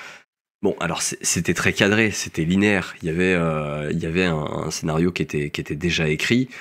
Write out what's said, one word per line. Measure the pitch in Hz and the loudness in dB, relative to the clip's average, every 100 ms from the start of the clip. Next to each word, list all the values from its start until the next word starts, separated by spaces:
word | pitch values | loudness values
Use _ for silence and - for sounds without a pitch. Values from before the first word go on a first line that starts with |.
| - - _ _ _ _ | -20 -20 _ _ _ _
bon, | 101 - | -2 -2
alors | 85 80 | -4 -2
c'est, | - - | -6 -4
c'était | - 92 85 | -2 -2 0
très | 85 98 | 0 0
cadré, | - 101 107 110 | 4 4 6 4
c'était | 92 - - | 0 -6 -2
linéaire, | 80 95 104 98 82 - | 2 4 4 2 -2 -6
il | 85 | -4
y | |
avait, | 82 92 | 0 2
euh, | 90 82 78 73 73 76 | 2 2 0 -4 -4 -2
il | 82 | -2
y | |
avait | 82 85 92 | 0 0 2
un, | 78 | 0
un | 76 78 80 | -2 -4 -6
scénario | - 82 78 90 | -4 -2 2 2
qui | 85 | 0
était, | 78 76 73 | -4 -2 -4
qui | - | -6
était | - 73 | -6 -4
déjà | 87 80 80 | -2 0 0
écrit, | 78 - 117 131 - | 0 2 2 0 -8